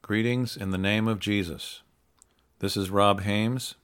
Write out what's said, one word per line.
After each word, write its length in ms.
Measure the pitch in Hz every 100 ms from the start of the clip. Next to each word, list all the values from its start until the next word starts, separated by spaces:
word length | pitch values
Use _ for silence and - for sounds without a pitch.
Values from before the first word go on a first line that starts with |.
Greetings 540 | - 104 117 123 120 -
in 160 | 95
the 60 | 92
name 300 | 98 107 110
of 120 | 104
Jesus. 640 | 104 104 85 71 - - _ _ _ _ _ _ _ _
This 180 | 98 104
is 120 | 95
Rob 320 | 101 101 98
Hames. 540 | 98 104 110 127 - -